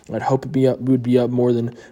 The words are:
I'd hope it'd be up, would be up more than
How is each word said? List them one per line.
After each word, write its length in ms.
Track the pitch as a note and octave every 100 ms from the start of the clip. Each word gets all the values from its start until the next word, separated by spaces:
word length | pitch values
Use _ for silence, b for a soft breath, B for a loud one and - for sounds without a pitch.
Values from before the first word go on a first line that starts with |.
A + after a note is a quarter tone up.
| B
I'd 80 | A2
hope 220 | - C3
it'd 100 | C3
be 120 | C3 C3
up, 140 | A#2+
would 240 | B2 C3
be 160 | A#2+ B2
up 100 | A#2+
more 220 | B2 B2
than 240 | A#2+ A#2 - B